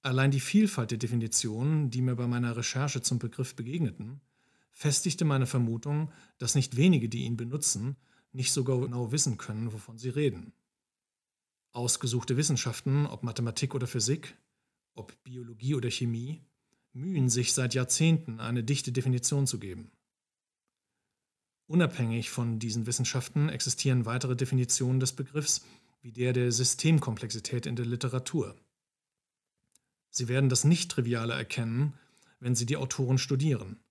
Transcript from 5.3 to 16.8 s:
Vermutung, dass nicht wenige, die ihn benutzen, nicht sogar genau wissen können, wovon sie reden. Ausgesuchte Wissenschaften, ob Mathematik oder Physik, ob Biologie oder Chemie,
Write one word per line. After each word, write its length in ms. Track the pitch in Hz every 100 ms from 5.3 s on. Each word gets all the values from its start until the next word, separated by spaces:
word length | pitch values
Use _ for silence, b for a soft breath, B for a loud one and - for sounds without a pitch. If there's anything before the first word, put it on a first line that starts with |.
| 135
Vermutung, 680 | 127 131 117 117 147 147 156 B B _
dass 160 | 120
nicht 200 | 143 127
wenige, 320 | 120 180 156 113
die 180 | 120
ihn 120 | 123 117
benutzen, 600 | 117 143 - 101 120 139 b b b
nicht 200 | 131 131
sogar 280 | 147 127 127
genau 320 | 135 123 117
wissen 260 | 147 - 107
können, 360 | - 110 117
wovon 260 | 107 - 113
sie 100 | 127
reden. 440 | 131 147 90 80 _ _ _ _ _ _ _ _ _ _ _ _
Ausgesuchte 640 | 127 120 - 127 120 -
Wissenschaften, 720 | 127 151 131 127 - 135 139
ob 160 | 147 -
Mathematik 540 | 120 113 117 - 135
oder 100 | -
Physik, 500 | 123 123 107 156 - - _ _ _ _ _
ob 260 | - - -
Biologie 520 | - 123 117 110 127
oder 160 | 143 117
Chemie, 500 | - 120 117 127 156 - _ _ _